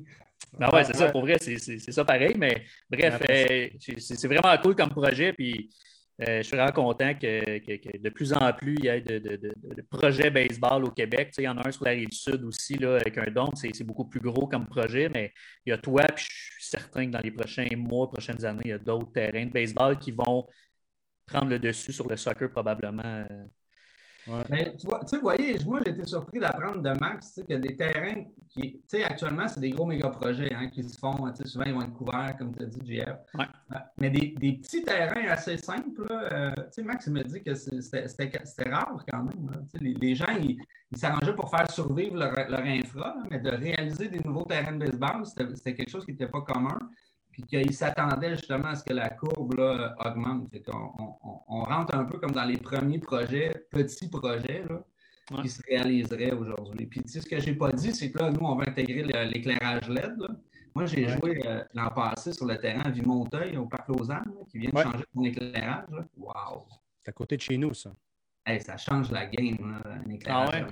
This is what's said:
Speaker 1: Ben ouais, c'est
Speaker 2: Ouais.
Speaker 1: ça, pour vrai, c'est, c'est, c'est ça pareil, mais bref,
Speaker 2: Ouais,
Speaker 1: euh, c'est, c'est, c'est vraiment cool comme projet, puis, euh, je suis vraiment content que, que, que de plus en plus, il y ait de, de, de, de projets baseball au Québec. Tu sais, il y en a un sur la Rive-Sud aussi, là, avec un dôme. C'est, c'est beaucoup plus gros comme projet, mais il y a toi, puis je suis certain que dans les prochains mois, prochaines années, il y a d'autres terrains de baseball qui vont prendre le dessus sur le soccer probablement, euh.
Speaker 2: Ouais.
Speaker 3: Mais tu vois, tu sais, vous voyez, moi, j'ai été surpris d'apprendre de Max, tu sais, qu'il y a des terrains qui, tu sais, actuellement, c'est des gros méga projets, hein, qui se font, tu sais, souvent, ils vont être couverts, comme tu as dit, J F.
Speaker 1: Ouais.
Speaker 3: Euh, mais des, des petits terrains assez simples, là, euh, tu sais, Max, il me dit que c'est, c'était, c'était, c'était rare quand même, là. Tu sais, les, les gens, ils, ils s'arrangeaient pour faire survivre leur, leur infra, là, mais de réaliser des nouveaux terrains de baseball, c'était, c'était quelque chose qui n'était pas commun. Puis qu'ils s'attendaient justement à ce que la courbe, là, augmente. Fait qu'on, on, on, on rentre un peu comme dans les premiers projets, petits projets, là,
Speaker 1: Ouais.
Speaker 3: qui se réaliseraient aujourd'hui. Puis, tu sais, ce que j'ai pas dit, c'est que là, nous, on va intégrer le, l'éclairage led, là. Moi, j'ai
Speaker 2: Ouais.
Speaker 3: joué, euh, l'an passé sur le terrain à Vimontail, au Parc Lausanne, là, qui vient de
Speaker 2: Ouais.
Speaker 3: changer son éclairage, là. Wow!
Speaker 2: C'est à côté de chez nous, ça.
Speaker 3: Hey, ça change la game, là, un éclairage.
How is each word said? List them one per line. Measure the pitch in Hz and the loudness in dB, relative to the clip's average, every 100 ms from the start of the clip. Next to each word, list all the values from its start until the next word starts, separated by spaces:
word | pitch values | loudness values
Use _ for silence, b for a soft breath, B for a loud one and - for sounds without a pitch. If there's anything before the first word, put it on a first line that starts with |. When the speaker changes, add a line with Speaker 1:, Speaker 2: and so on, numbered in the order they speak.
| - B B - - - | -6 B B -20 -12 2
Speaker 1:
Ben | 123 | 8
ouais, | 160 | 8
c'est | - | 8
Speaker 2:
Ouais. | 175 160 | 6 6
Speaker 1:
ça, | |
pour | 135 | 6
vrai, | 135 170 | 4 4
c'est, | 123 117 | 4 -4
c'est, | - 113 | -4 -8
c'est | 120 | -4
ça | 127 | 2
pareil, | 143 127 156 214 | 4 6 6 6
mais | 139 113 B B B | 4 2 B B B
bref, | 127 160 120 139 | 4 4 4 6
Speaker 2:
Ouais, | 135 131 127 123 | 8 8 4 0
Speaker 1:
euh, | 135 | -6
c'est, | - 113 | -10 -10
c'est, | - | -6
c'est | 120 131 | -2 4
vraiment | 147 185 156 | 6 10 10
cool | 190 190 | 8 6
comme | 147 | 6
projet, | 143 139 127 170 | 6 4 6 2
puis, | - 123 113 110 b b b b - | 2 -2 -4 -6 b b b b -6
euh, | 117 113 | 0 0
je | |
suis | 110 135 | 2 4
vraiment | 135 | 4
content | 151 123 117 135 | 6 4 4 2
que, | 143 117 110 107 107 | 2 0 0 0 -4
que, | 107 104 | -6 -8
que | - 101 | -8 -6
de | 110 | -6
plus | - 139 | -2 2
en | 147 127 | 6 6
plus, | 120 135 147 | 4 0 0
il | |
y | 131 | 2
ait | 120 | 2
de, | 117 110 | 0 -4
de, | 107 101 | -4 -6
de, | 104 107 - | -6 -8 -10
de | - | -12
projets | - - 147 135 147 | -8 4 4 6 6
baseball | 139 123 117 123 135 | 6 4 4 4 4
au | 127 | 2
Québec. | 117 113 123 143 | 0 0 0 0
Tu | |
sais, | - | -2
il | 131 | -2
y | |
en | 123 | 0
a | 127 | -2
un | |
sur | - | 0
la | 131 | 0
Rive-Sud | 123 113 - - 131 | 2 0 -4 0 0
aussi, | 117 110 - 135 | -2 -6 -4 0
là, | 127 127 | 4 4
avec | 113 117 | 4 0
un | 107 | 0
dôme. | 117 135 - | 2 0 0
C'est, | 117 | -6
c'est | 110 | -6
beaucoup | 113 - | -6 -6
plus | 117 127 | -4 -2
gros | 120 123 139 | 0 2 2
comme | 127 110 | 0 -2
projet, | 127 110 123 156 | 0 0 2 2
mais | 131 104 B B B 123 | 0 -4 B B B -2
il | |
y | |
a | 110 | 0
toi, | 139 131 156 | 4 6 6
puis | - | 4
je | - - - - | -4 -8 -12 -12
suis | - | -6
certain | - - 131 127 | -6 -4 -2 -2
que | |
dans | 117 | -2
les | 113 | -4
prochains | 113 110 - 123 117 | -4 -6 -2 -2 0
mois, | 120 123 127 | 0 0 0
prochaines | 107 117 113 | -2 -6 -2
années, | 110 107 113 | -2 -2 -4
il | |
y | |
a | 104 | -4
d'autres | 110 113 120 | 0 0 0
terrains | 123 107 110 120 | 0 0 0 0
de | |
baseball | 123 113 110 135 143 | 0 2 4 4 4
qui | 135 | -2
vont | 113 123 123 - b b b _ _ _ _ - | 0 2 2 0 b b b _ _ _ _ -4
prendre | 143 135 | 0 2
le | 120 | 2
dessus | 117 113 - | 0 -2 -6
sur | - 120 | -6 -4
le | 110 | -2
soccer | 120 110 127 | -2 -2 -2
probablement, | 120 107 107 104 107 | -2 -2 -2 -4 -6
euh. | 117 110 104 101 101 _ _ b b b b b b | -6 -6 -8 -12 -16 _ _ b b b b b b
Speaker 2:
Ouais. | 117 120 | -6 -2
Speaker 3:
Mais | 147 165 - | 0 -2 -4
tu | 185 | -4
vois, | 220 | -4
tu | - | -2
sais, | 285 | 0
vous | |
voyez, | 208 175 285 - 151 | 2 4 2 0 0
moi, | 277 | 0
j'ai | 196 | 0
été | 160 165 | -2 -4
surpris | 170 - 233 | -6 -4 -2
d'apprendre | 170 147 190 202 | 0 0 -2 -2
de | 135 139 | 0 0
Max, | 160 202 - | 0 -4 -12
tu | |
sais, | - - | -12 -4
qu'il | 131 | -2
y | |
a | |
des | 131 - | -2 -2
terrains | 160 160 190 214 - - - | 0 0 -2 -6 -8 -16 -14
qui, | 127 135 | -8 -6
tu | - - | -8 -4
sais, | 208 | -2
actuellement, | 175 147 156 151 220 | 0 -2 -2 -2 -2
c'est | 143 | -2
des | 131 | -2
gros | 139 | 0
méga | 170 147 135 | 0 0 0
projets, | - 123 123 139 | 0 -2 0 -2
hein, | 120 131 | -2 -6
qui | 127 | -6
se | 123 - | -8 -4
font, | 135 139 131 | -2 -2 -2
tu | 120 | -6
sais, | 139 | -8
souvent, | 123 139 | -4 -2
ils | |
vont | 127 | -2
être | 120 | -4
couverts, | - 117 127 135 127 | -6 -4 -2 -4 -4
comme | 123 117 | -6 -6
tu | |
as | 117 | -8
dit, | 117 120 | -8 -6
J | 117 | -4
F. | 127 135 - 156 | -4 -6 -8 -4
Speaker 1:
Ouais. | - - - | -4 -4 -12
Speaker 3:
Euh, | - - - | -12 -10 0
mais | 135 | 2
des, | 139 147 | 4 2
des | - 139 | 2 0
petits | 139 - 339 | 0 -2 -4
terrains | 339 180 165 233 202 | 0 2 2 0 0
assez | 160 185 170 | 0 -2 -6
simples, | - 185 285 - 214 | -4 -6 -6 -6 -6
là, | 226 202 | -4 -2
euh, | 143 139 | 0 0
tu | 135 - | -2 -6
sais, | - | -8
Max, | 214 247 147 | -4 -4 -2
il | |
me | 143 | -2
dit | 127 165 | -2 -6
que | 151 | -6
c'est, | 139 139 127 | -6 -6 -8
c'était, | 123 123 127 | -4 -6 -4
c'était, | - 139 147 - | -4 -4 -4 -8
c'était | - 127 | -4 -2
rare | 156 - 190 - | -2 -2 -6 -6
quand | 120 | -4
même, | 127 175 139 | -4 -4 -6
là. | 151 139 | -8 -10
Tu | 165 | -6
sais, | |
les, | 135 | -2
les | 117 127 | 0 2
gens, | 131 185 214 | 2 0 0
ils, | 143 120 B B B | 0 -2 B B B
ils | 120 | -2
s'arrangeaient | 151 147 147 208 | 0 2 2 0
pour | - | 0
faire | 165 165 | 2 2
survivre | - 139 143 208 180 | 0 0 0 0 -2
leur, | 135 131 131 | -2 0 -2
leur | 131 | 0
infra, | 139 131 120 139 - 269 | 0 0 0 -4 -6 -6
là, | 220 | -6
mais | 127 | -4
de | 127 | -2
réaliser | 120 160 160 156 151 208 | -2 0 -2 -2 -2 -4
des | 175 | -4
nouveaux | 151 147 170 | -2 -2 -2
terrains | 156 147 | -2 -2
de | 151 143 | -2 -2
baseball, | 123 139 226 214 | 0 -2 -2 -6
c'était, | - 123 | -6 -6
c'était | - 131 | -6 -6
quelque | 123 123 | -6 -6
chose | 190 - | -8 -8
qui | |
n'était | 139 123 | -6 -4
pas | 143 | -4
commun. | 139 127 131 196 - B B B _ - | -2 0 0 -2 -8 B B B _ -18
Puis | |
qu'ils | - 139 139 | -2 2 2
s'attendaient | 139 147 147 147 135 170 160 | 2 0 2 2 2 0 -4
justement | - 135 - | -2 -2 -2
à | 143 | -4
ce | |
que | - | -2
la | 123 113 | -2 -2
courbe, | - 156 - 127 | -4 -4 -2 0
là, | 127 131 123 117 - | 2 2 2 -2 -4
augmente. | 117 113 117 127 120 | -4 -2 -2 -2 -4
Fait | 104 | -10
qu'on, | 107 110 104 - | -8 -8 -8 -10
on, | - - | -12 -12
on, | 107 - - | -14 -14 -8
on | 113 | -4
rentre | 117 160 165 135 | -2 0 0 0
un | |
peu | 123 - | -2 -4
comme | 143 | -2
dans | 131 | 0
les | 123 127 | 0 -2
premiers | - 135 139 160 | -2 0 2 0
projets, | - 123 123 139 160 160 - | 0 -2 0 0 0 -2 -2
petits | 143 139 - 175 | 2 2 0 -8
projets, | 143 127 117 123 170 175 | -4 -2 -2 -2 -6 -6
là, | 170 - _ b b b | -8 -10 _ b b b
Speaker 1:
Ouais. | 139 | -6
Speaker 3:
qui | 131 | -4
se | 120 - | -6 0
réaliseraient | 127 127 127 110 113 123 | 2 4 4 2 0 0
aujourd'hui. | 117 113 107 104 - 113 | 0 -2 -6 -8 -8 -8
Puis, | 131 | -8
tu | - | -8
sais, | 160 | -8
ce | - | -4
que | 151 | -2
j'ai | 143 | 0
pas | 139 143 | 2 2
dit, | 127 - | 2 0
c'est | - 135 | 0 -2
que | 160 | 0
là, | 160 | 2
nous, | 147 160 | 2 2
on | |
va | 127 135 | 2 0
intégrer | 135 127 131 | 0 0 0
le, | 147 120 113 | 0 0 0
l'éclairage | 120 123 123 120 120 113 | -2 0 0 2 0 0
led, | 123 214 226 | -2 -2 -4
là. | 190 110 - b b 147 | -6 -8 -14 b b -2
Moi, | 175 | 0
j'ai | 147 120 | 2 2
Speaker 2:
Ouais. | - | 2
Speaker 3:
joué, | 170 156 | 0 0
euh, | 117 113 - | -2 -4 -4
l'an | 117 117 | -4 -2
passé | 123 113 113 170 | 0 0 -2 -6
sur | 170 123 | -4 -2
le | 110 | 0
terrain | 110 117 | 0 0
à | 143 | 0
Vimontail, | 120 123 123 117 151 180 147 | 2 2 2 2 -2 -4 -4
au | 120 | -4
Parc | 123 - | -6 -2
Lausanne, | 127 117 151 220 | -2 -2 -4 -6
là, | 196 - | -10 -12
qui | 110 | -6
vient | 120 | 0
de | 147 | 2
Speaker 2:
Ouais. | |
Speaker 3:
changer | 131 117 - | 2 0 -4
son | 127 | 0
éclairage, | 123 123 123 117 113 156 - | 0 0 -4 -4 -4 -6 -8
là. | 156 160 131 | -10 -12 -14
Wow! | - 101 101 - - - _ _ | -12 -10 -10 -10 -16 -20 _ _
Speaker 2:
C'est | - | -14
à | |
côté | - 113 139 | -8 -4 -4
de | |
chez | - 131 | 0 0
nous, | 147 | 0
ça. | 117 - 87 _ _ _ _ 113 | -2 -10 -18 _ _ _ _ -4
Speaker 3:
Hey, | 110 | -4
ça | - 95 | -4 -8
change | - 139 117 | 0 0 2
la | 104 101 | -2 -2
game, | 113 123 110 107 107 | -2 0 -2 -6 -8
là, | 107 101 107 | -10 -10 -10
un | |
éclairage. | 104 - 127 139 165 147 | -8 0 2 2 0 -4